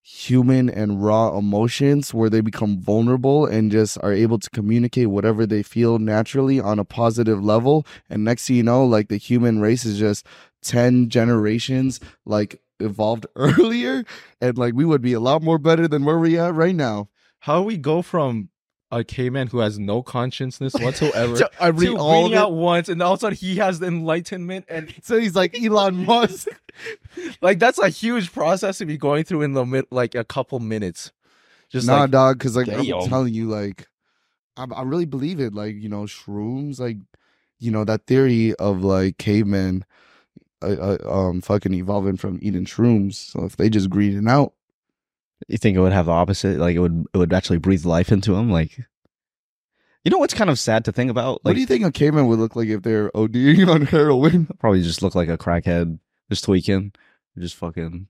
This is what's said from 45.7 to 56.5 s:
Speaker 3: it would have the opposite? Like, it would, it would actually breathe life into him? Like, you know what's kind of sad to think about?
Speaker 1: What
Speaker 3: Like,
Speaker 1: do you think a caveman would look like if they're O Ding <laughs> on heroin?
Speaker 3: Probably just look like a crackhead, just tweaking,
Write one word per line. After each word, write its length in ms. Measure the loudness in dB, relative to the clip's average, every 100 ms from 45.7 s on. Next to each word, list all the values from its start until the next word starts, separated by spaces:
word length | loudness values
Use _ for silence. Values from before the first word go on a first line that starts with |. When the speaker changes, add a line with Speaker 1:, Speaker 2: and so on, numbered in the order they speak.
| 4
Speaker 3:
it 20 |
would 140 | 4
have 140 | 4 2
the 40 |
opposite? 480 | 2 2 0 0 0
Like, 160 | 0
it 40 | 2
would, 260 | 0 0 -2
it 40 | 0
would 140 | 2
actually 260 | 0 0 0
breathe 260 | 2 2
life 260 | 2 0 2
into 240 | 2 2
him? 160 | 0 2
Like, 260 | 0 0 -8 -20 _ _ _ _ _ _ _ _ _ _ _
you 80 | 0
know 60 | 2
what's 160 | 0
kind 160 | 0 0
of 80 | 0
sad 260 | 0 0
to 60 | 0
think 180 | -2 -2
about? 220 | -2 -4 -2
Speaker 1:
What 20 |
Speaker 3:
Like, 100 | 0
Speaker 1:
do 60 | 0
you 60 | 2
think 180 | 2
a 60 | 0
caveman 360 | 2 2 4 2
would 120 | 2
look 160 | 0
like 120 | -2 -4
if 120 | -2
they're 260 | 0 -2 0
O 120 | -2 0
Ding 400 | 4 6 6 6
<laughs> 0 |
on 140 | 4
heroin? 600 | 4 4 4 4 4 4 0 -2
Speaker 3:
Probably 220 | 2 2
just 200 | 2 -2
look 140 | -2
like 140 | 0 -2
a 80 | -4
crackhead, 640 | -2 -2 0 0 -2 -6 _ _ _
just 140 | -4
tweaking, 460 | 2